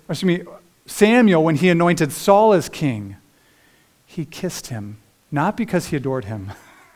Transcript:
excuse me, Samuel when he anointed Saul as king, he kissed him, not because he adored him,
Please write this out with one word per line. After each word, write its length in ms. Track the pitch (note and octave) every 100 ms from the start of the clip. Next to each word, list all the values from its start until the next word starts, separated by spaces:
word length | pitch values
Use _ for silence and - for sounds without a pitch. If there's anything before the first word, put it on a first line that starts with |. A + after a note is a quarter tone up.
| -
excuse 300 | D#3+ F#3 F3
me, 80 | F3 - _ _ -
Samuel 580 | - G#3 A#3+ A3 E3
when 120 | D#3+ D3+
he 120 | F3+
anointed 440 | E3+ E3+ E3 D3+
Saul 400 | - - G3+ A3
as 140 | F#3 -
king, 480 | - D3+ A2 G2+ G2 _ _ _ _ _ _ _ _ _
he 180 | -
kissed 440 | C#3+ - F3+ - -
him, 300 | A2+ G#2 G#2+ _ _ -
not 260 | C#3+ G3 A3+
because 320 | A3 F3+ F3
he 80 | D3+
adored 280 | C3 C3
him, 280 | G2+ G#2+ G2 - - _ _